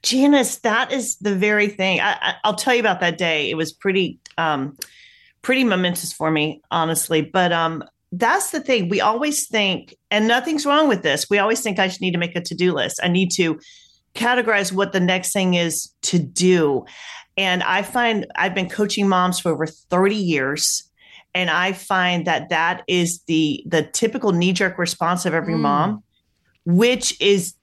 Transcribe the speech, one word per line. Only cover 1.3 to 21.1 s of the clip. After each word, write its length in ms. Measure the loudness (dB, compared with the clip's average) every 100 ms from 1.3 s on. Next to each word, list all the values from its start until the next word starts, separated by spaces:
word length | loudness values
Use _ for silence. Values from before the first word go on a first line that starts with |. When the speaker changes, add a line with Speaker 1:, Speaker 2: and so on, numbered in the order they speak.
Speaker 1:
very 340 | 0 2 2 0
thing. 320 | 0 0 0
I, 120 | 0 -2
I, 140 | -4 -4
I'll 100 | -4
tell 200 | -2 0
you 60 | 2
about 200 | 2 0
that 180 | -2 0
day. 320 | -2 0 -2
It 60 | -2
was 160 | -4
pretty, 460 | -4 -2 0 -2 -4 -14 -4
um, 380 | -2 -2 -4 -10 -18 -18 -20 _ _ _
pretty 220 | -2 2
momentous 480 | 2 2 0 -2 -8
for 180 | -4 -2
me, 300 | 0 -2 -4 _
honestly. 520 | -2 0 -2 0 0
But, 300 | 0 0 2
um, 300 | 2 0 -4 -12 _ _
that's 380 | -2 0 0 0
the 100 | -6
thing. 280 | 0 0 0
We 120 | 0
always 460 | 0 0 0 -2 -4
think, 480 | -2 0 -2 -8 -20 _
and 160 | 0 2
nothing's 400 | 2 0 -4 0
wrong 220 | 2 4
with 140 | 2
this, 280 | 0 -2 0
we 80 | 0
always 220 | 2 0
think, 180 | -2 0
"I 80 | -2
just 140 | 0
need 100 | -2
to 60 | -2
make 160 | -2 -4
a 40 |
to-do 320 | -8 0 0
list. 280 | 2 -2 -2
I 60 | 0
need 220 | 2 0
to 260 | 0 0 0 -8 -20 _ _ _
categorize 580 | -4 0 0 2 0 0
what 200 | -2 0
the 80 | 2
next 320 | 2 0 -2
thing 220 | -2 0
is 360 | 2 0 -4 -10 _
to 160 | -2 0
do." 680 | 0 0 4 4 4 0 -4 -18 -18 -18 -12 -4
And 260 | -2 0
I 200 | 0 -2
find 440 | -2 0 0 0 -4 -4
I've 180 | -2
been 140 | -2 -4
coaching 400 | -2 -2 0 2
moms 300 | 2 2 0
for 140 | -2
over 140 | -2 -4
thirty 500 | -8 _ 2 2 2
years. 640 | 0 0 0 -2 -2 -4 -8 _ _